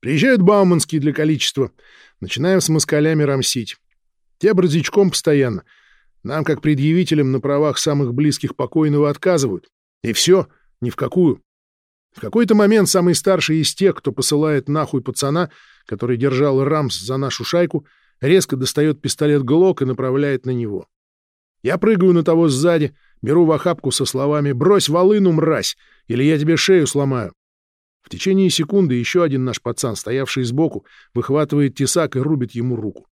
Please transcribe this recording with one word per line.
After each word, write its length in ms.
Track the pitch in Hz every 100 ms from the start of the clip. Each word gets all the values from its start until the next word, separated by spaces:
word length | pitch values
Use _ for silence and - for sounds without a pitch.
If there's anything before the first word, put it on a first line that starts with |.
Приезжают 420 | - 147 233 247
Бауманские 580 | 180 208 190 175 - 160
для 120 | 143
количества. 600 | 139 156 156 - - 131 _ _ _ _ _
Начинаем 400 | - - 160 190
с 80 | 170
москалями 540 | 156 - 151 151 160
рамсить. 540 | 147 139 127 127 110 - _ _ _ _ _ _
Те 160 | 202
борзячком 560 | 190 180 156 143 - 196
постоянно. 540 | - - 147 131 101 _ _ _ _ _ _
Нам, 220 | - 147
как 180 | 156 147
предъявителям 720 | 151 147 147 165 180 160 135
на 80 | 131
правах 380 | 139 143 151 135
самых 340 | - 143 139
близких 440 | 120 151 135 - -
покойного, 520 | 127 160 156 147 147
отказывают. 600 | 143 - 175 135 90 _ _ _ _
И 100 | -
всё, 360 | 110 - 185 156 _ _ _
ни 100 | 123
в 60 | -
какую. 460 | 123 - 175 117 _ _ _ _ _ _ _
В 80 | -
какой-то 340 | 107 226 233
момент 340 | 214 208 220 185
самый 260 | 196 175
старший 460 | 165 - 185 - 160
из 140 | 147
тех, 200 | - 190
кто 160 | - -
посылает 580 | 117 131 147 156 147 127
нахуй 320 | 147 147 139
пацана, 500 | 120 120 139 156 170 _ _ _ _
который 300 | 104 120 120
держал 480 | 135 131 147 135
рамс 340 | 135 156 139 -
за 180 | 98 131
нашу 260 | 135 -
шайку, 420 | 113 175 175 - - _ _ _
резко 360 | 135 185 - 135
достаёт 440 | 127 - 151 151
пистолет 420 | 131 - 147 147
«Глок» 400 | 127 156 190 180
и 40 | 131
направляет 580 | 123 131 131 143 135 127
на 40 |
него. 380 | 123 113 98 - _ _ _ _ _ _ _
Я 160 | 120 170
прыгаю 340 | 202 214 185
на 100 | 175
того 260 | 156 165 165
сзади, 460 | 131 165 170 147 _ _ _
беру 220 | 113 156
в 80 | 165
охапку 380 | 156 175 165 131
со 140 | -
словами: 480 | 135 131 139 151 143
«Брось 360 | 127 151 202 156
волыну, 440 | 165 185 208 190
мразь, 440 | 160 165 143 95 - _ _ _
или 160 | 120
я 160 | 139 156
тебе 180 | 151 165
шею 300 | - 185 143
сломаю». 480 | 143 139 131 101 - _ _ _ _ _ _
В 60 | _
течение 420 | 101 - 190 190
секунды 440 | - 151 202 175
ещё 280 | 123 120 180
один 220 | 170 139
наш 160 | 127 113
пацан, 340 | - 117 127
стоявший 500 | 104 - 127 135 -
сбоку, 420 | 123 127 160 101 _ _ _
выхватывает 600 | - 120 139 151 147 139 135
тесак 400 | 135 - 156 131
и 20 |
рубит 340 | 143 156 123
ему 240 | 117 120 120
руку. 300 | 107 90 _